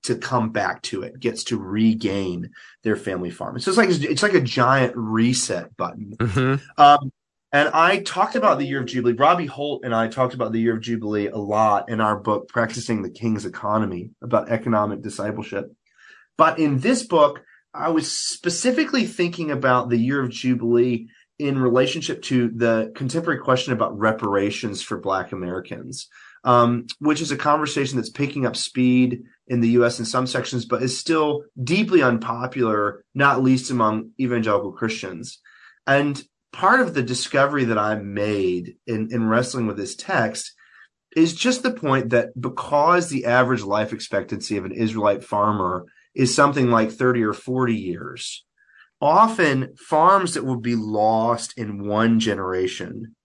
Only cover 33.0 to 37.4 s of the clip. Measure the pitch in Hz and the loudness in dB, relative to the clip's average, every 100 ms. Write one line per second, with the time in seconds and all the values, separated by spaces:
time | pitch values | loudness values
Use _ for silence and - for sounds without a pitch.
33 | _ 135 139 135 131 131 - 123 110 107 | _ 2 2 4 4 2 0 0 2 0
34 | 113 - 127 120 110 101 98 95 113 110 | -6 -6 -2 0 2 0 -2 -4 -6 -4
35 | 95 87 - - _ _ - _ - 139 | -10 -12 -16 -18 _ _ -20 _ 0 2
36 | 143 139 - _ _ - 190 254 208 151 | 2 -4 -12 _ _ 0 2 4 2 -2
37 | 120 127 - 143 | -2 -4 -2 2